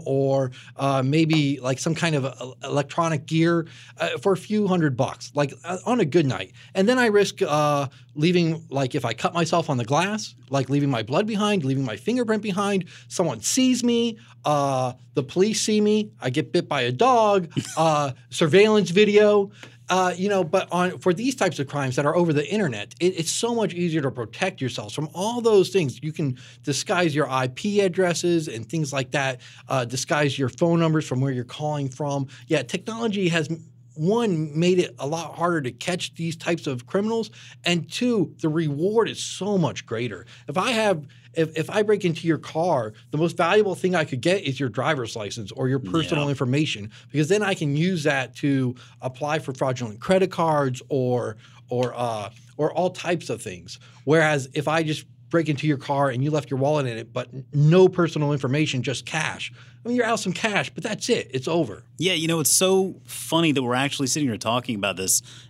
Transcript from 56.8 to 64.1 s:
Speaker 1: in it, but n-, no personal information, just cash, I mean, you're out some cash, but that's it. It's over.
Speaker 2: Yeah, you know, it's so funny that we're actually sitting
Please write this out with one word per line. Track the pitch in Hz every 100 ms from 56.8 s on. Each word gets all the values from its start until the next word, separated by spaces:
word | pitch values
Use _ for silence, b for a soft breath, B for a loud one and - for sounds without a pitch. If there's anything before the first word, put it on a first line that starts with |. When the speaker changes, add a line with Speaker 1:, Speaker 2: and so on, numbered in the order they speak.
| 131
Speaker 1:
in | 113
it, | 117
but | 120 123
n-, | 127 120
no | 143 151 180 185
personal | 180 165 156 147
information, | 147 131 143 156 131
just | 127 123 -
cash, | 160 147 92 - B B B
I | 233
mean, | 247
you're |
out | 226 220
some | 190
cash, | 160 220 196 135
but | -
that's | 220 208 -
it. | 196 -
It's | 131 165
over. | 170 131 92 - -
Speaker 2:
Yeah, | 180
you | 170 160
know, | 165
it's | 147
so | - 185 190 190 - -
funny | - - 165 165
that | 139
we're | 123
actually | 123 139 -
sitting | 131